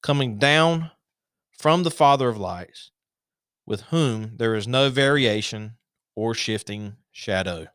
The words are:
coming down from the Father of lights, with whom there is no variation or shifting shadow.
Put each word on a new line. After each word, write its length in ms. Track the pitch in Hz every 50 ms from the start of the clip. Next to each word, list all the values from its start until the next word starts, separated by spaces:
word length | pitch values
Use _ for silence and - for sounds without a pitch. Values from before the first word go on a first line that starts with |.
| -
coming 340 | - 143 143 135 123 107
down 540 | 101 139 143 147 156 160 165 170 165 165 160 _ _ _ _ _ _ _ _ _ _ _ _ _
from 260 | - - 151 160 180 185
the 80 | 170
Father 360 | - - 151 139 139 135 131
of 100 | 123 113
lights, 540 | 104 98 90 87 87 90 - _ - - - _ _ _ _ _ _ _ _ _ _ _ _ _ _ _
with 180 | - 110 101 -
whom 500 | - 160 165 160 131 113 110 110 110 113
there 200 | - 117 113 113
is 120 | 110 101
no 220 | 117 127 131 139 139
variation 880 | 127 139 139 139 143 143 131 113 104 107 104 - - 107 107 110 113 _ _ _ _ _ _ _ _
or 200 | 107 107 113 113
shifting 640 | - - - 110 110 - - 104 104 107 101 104 _ _ _ _
shadow. 540 | - - - 98 95 95 92 87 82 80 - _